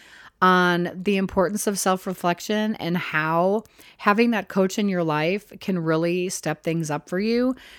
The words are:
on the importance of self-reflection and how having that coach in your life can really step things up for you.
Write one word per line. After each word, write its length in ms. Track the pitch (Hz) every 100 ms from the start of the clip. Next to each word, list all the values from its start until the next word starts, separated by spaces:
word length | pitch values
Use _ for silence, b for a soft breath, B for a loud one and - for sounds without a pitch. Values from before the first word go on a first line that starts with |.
| B B B _
on 480 | 185 180 180 175 175
the 220 | 185 185 196
importance 500 | 190 - 175 208 -
of 120 | 196
self-reflection 960 | 196 185 - 180 180 170 - 214 214 220
and 220 | 165 180
how 640 | - 156 156 165 185 214 226 b b -
having 360 | 214 208 240
that 160 | 220 180
coach 300 | 202 190 -
in 80 | 202
your 160 | 185
life 480 | 165 151 160 202 - -
can 180 | - 185
really 500 | 160 160 170 180 180
step 340 | - 160 151
things 280 | - 165 156
up 180 | 147 -
for 100 | 180
you. 380 | 214 233 254 254 B